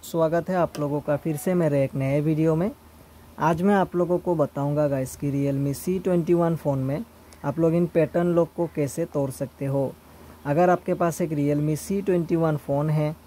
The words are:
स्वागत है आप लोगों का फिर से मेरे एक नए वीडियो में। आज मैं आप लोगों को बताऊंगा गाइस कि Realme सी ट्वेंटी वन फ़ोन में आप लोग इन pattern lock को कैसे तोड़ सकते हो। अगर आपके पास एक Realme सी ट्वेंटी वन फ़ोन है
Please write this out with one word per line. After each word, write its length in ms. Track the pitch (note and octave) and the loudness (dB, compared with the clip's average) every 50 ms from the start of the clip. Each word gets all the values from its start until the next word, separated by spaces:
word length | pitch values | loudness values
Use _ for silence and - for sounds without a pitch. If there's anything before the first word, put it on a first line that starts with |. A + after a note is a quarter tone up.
| - | -18
स्वागत 460 | - - E3+ D#3+ D#3+ D#3+ E3+ E3 - | -6 -2 0 0 2 2 -2 -2 -2
है 60 | F#3 | 0
आप 240 | F3+ E3+ D3+ - - | 0 0 -2 -2 -4
लोगों 200 | D3 D3 C#3+ D3 | -4 -2 -2 -4
का 140 | C#3+ - G3 - | -2 -2 -2 -2
फिर 200 | - E3+ D#3 C#3+ | 0 -4 -4 -2
से 160 | - F#3 F#3 | -2 0 0
मेरे 300 | F3+ E3+ D#3 C#3+ C#3+ C3+ | 2 2 2 2 2 0
एक 120 | C3 - | 0 0
नए 260 | C3 C3+ C3+ C#3 D3 | -2 -2 0 0 0
वीडियो 340 | D3 D#3 D#3+ D3+ D#3+ D#3+ D#3+ | 2 2 0 2 2 2 2
में। 160 | D#3+ E3+ G#3+ C#4+ - - - - - - - - - - - - - | 2 0 -2 -4 -8 -20 -20 -20 -20 -20 -20 -20 -20 -20 -20 -8 -2
आज 220 | - D#3 E3+ D#3+ | 0 0 2 2
मैं 140 | F3 G3 G#3 | 2 4 4
आप 200 | G3 F3+ - - | 4 2 2 0
लोगों 220 | F3 F3 E3 F3+ F3 | -2 0 2 0 -2
को 180 | - F#3 F3+ | 0 0 0
बताऊंगा 520 | D#3+ D3 C3 - C#3+ C#3 C#3+ D3 D3 D3+ D3 | 0 0 0 0 -4 -2 -2 0 0 0 0
गाइस 280 | C#3 C3+ C3 B2+ - | 0 -2 -4 -6 -8
कि 160 | - - C#3+ | -6 -4 -2
Realme 420 | C#3 C#3 C#3 C#3 C#3 C#3 C#3 C#3+ C#3 | -2 0 0 0 0 0 -2 -2 -4
सी 260 | C3+ - - F3+ F#3+ | -4 -4 -4 -4 -2
ट्वेंटी 340 | F3+ F#3+ F3+ F3 E3 D#3+ F3 | 0 0 0 0 2 2 2
वन 220 | E3+ E3+ E3 E3 | 2 2 2 0
फ़ोन 240 | D#3 - D3+ C#3 C3+ | -2 -2 -2 -2 -2
में 260 | C3 C3 C#3 E3 A3+ - - - - - - - - | -2 -4 -4 -6 -6 -10 -16 -20 -20 -20 -20 -8 -6
आप 140 | C#3+ C#3+ E3 | -6 -2 2
लोग 140 | E3 E3 D#3+ | 2 2 4
इन 140 | E3+ F3 E3+ | 2 0 2
pattern 400 | - E3+ D#3 D3 - - F3 F3 | 2 2 0 2 2 0 0 2
lock 220 | E3+ E3+ E3+ D#3+ - - | 2 2 2 0 0 -4
को 120 | F3 D#3 - | -4 -4 -2
कैसे 300 | - D3 C3+ - - E3 | -4 -4 -4 -2 -6 -8
तोड़ 240 | E3 - D3+ C#3 C3+ | -4 -2 -4 -4 -4
सकते 360 | C3+ - C#3+ C3 - - C#3+ | -4 -8 -10 -10 -8 -8 -6
हो। 280 | C#3 C3+ C#3 C#3 B2+ - - - - - - - - - - - | -2 -2 -2 -2 -2 -6 -10 -20 -20 -20 -20 -20 -20 -20 -12 -4
अगर 240 | C#3+ D3 D3+ F3+ F3+ | -2 2 4 4 4
आपके 240 | F3+ E3+ - - F3+ | 4 2 0 -4 -2
पास 280 | - F3+ E3+ E3 - | 0 0 -2 0 -2
एक 80 | F3+ E3+ | -4 -4
Realme 480 | D#3+ D3 C#3+ C#3+ D3 D3 D3 D3+ D#3 C#3+ | -2 -2 0 0 0 0 0 0 -2 -4
सी 240 | - - F#3+ G3+ | -4 -4 -4 -4
ट्वेंटी 340 | F#3+ G3 F#3 F3 E3+ D#3 F3 | 0 0 0 0 0 0 0
वन 220 | E3 E3 D#3+ D3+ C#3+ | 0 2 0 0 -2
फ़ोन 320 | - - C#3+ C#3+ D3 D#3 | -2 -2 -2 -2 0 0
है 260 | D#3 D#3 D3+ D3+ D#3 - - | 0 0 0 -2 -4 -8 -14